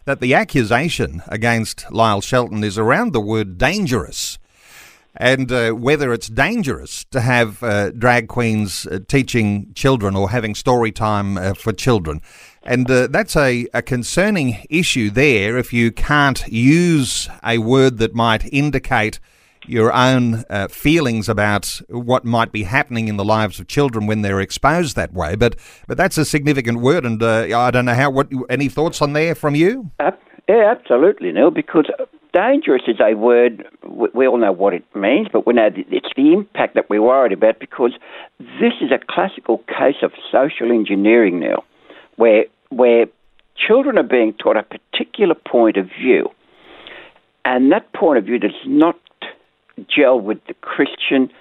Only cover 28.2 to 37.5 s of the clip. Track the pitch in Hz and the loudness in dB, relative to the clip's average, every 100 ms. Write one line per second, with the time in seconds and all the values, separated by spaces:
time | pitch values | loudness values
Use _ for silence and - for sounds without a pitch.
28.2 | 139 131 127 127 139 147 165 - 143 147 | -2 -4 -4 -4 -2 -2 -4 -2 -2 0
29.2 | 165 156 151 147 170 262 196 - 147 - | -2 -2 -2 2 2 0 -6 -4 -4 -4
30.2 | _ - - 226 208 247 - 123 170 208 | _ -6 2 4 4 2 0 2 4 2
31.2 | 90 85 151 - 151 165 147 - - _ | -2 2 2 2 0 0 0 -2 -10 _
32.2 | _ 175 220 285 - 127 - 107 110 110 | _ 0 2 2 2 0 0 2 2 2
33.2 | 117 120 120 110 - _ - - 113 117 | 4 4 4 0 -12 _ -16 -4 -2 0
34.2 | 131 123 107 90 101 90 - - 98 151 | 2 2 2 2 0 -2 -6 -4 0 0
35.2 | 214 110 - 120 107 95 - 92 - - | 0 -2 2 2 2 0 -4 -6 -4 2
36.2 | 143 185 202 - 120 117 - 107 113 135 | 4 4 0 -4 -2 -2 0 2 4 4
37.2 | 123 95 110 | 2 2 2